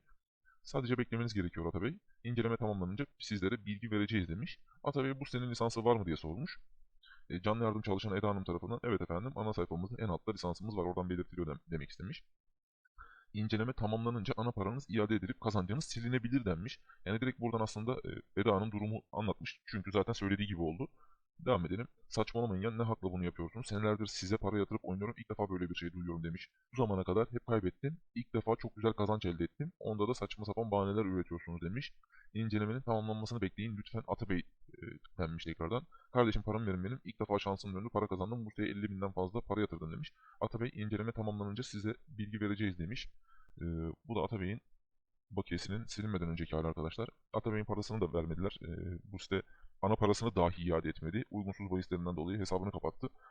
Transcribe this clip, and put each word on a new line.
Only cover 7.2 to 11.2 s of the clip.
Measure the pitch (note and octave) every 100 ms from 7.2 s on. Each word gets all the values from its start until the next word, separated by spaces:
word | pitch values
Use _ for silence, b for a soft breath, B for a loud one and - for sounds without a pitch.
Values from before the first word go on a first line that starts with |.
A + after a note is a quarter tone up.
| -
E, | F2+
canlı | G#2 A2+
yardım | A2+ G#2+
çalışan | G#2+ G2 G#2 G2
Eda | G#2
Hanım | G2+
tarafından, | F#2+ E2+ F#2+ A#2
"Evet | B2 G2
efendim, | F2 F2 B2 -
ana | G#2+
sayfamızda | G#2+ F2 E2 F#2+ A#2+
en | A2+
altta | E2 -
lisansımız | G2+ F2 E2+ G#2+ G#2
var, |
oradan | F2 F2+ F2+
belirtiliyor." | F2+